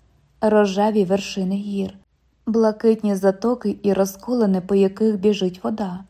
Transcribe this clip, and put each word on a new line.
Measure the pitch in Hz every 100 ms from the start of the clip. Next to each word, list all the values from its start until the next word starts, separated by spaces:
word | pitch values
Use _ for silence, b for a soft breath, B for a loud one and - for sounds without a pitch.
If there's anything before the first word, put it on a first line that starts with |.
| _ _ _ _
рожеві | 214 214 202 190 214 214
вершини | 180 196 - - 185
гір, | 196 208 196 190 - _ _ _ _ -
блакитні | 226 220 214 233 220 208
затоки | 196 196 196 233 247 208 -
і | 202
розколини, | 190 190 - - 247 214 185
по | 185
яких | 196 190 196 220 208
біжить | 208 202 185 180
вода. | 226 220 196 180